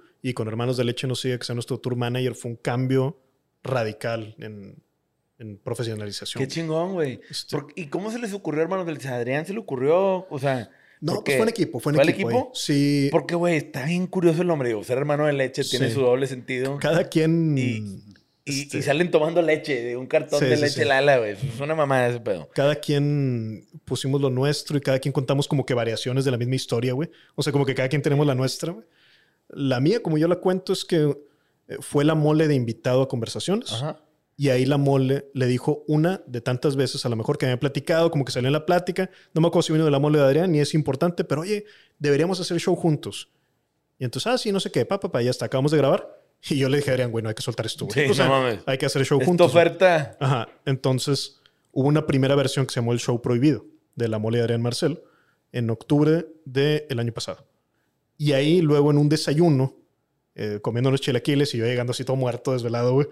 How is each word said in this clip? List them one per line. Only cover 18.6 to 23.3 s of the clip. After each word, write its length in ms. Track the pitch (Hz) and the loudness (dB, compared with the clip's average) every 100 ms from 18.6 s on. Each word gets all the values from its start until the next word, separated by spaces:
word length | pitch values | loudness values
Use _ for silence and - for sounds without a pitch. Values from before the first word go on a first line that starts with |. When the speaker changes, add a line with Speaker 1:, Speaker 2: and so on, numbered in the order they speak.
Speaker 1:
este 160 | 139 151 | -6 -4
Speaker 2:
y 20 | |
salen 280 | 139 147 175 | 0 0 2
tomando 320 | 165 151 170 | 2 2 2
leche 400 | 160 156 - 127 | 2 0 0 -4
de 120 | 120 123 | -4 -8
un 100 | 131 | -2
cartón 320 | 156 147 147 | -2 0 0
Speaker 1:
Sí, 60 | 135 | 2
Speaker 2:
de 100 | 151 | 2
Speaker 1:
sí, 40 | |
Speaker 2:
leche 180 | 143 - | 2 0
Speaker 1:
sí. 40 | 143 | 2
Speaker 2:
Lala, 320 | 135 143 131 | 4 4 4
güey. 140 | 107 | 2
Es 280 | 98 135 117 | -4 -6 -6
una 140 | 143 160 | -4 0
mamada 340 | 139 131 120 | 2 2 2
ese 100 | 120 | 0
pedo. 300 | 113 90 76 | -4 -6 -4
Speaker 1:
Cada 220 | - 139 151 | 0 0 0
quien 880 | - 143 147 147 135 | 0 0 2 0 0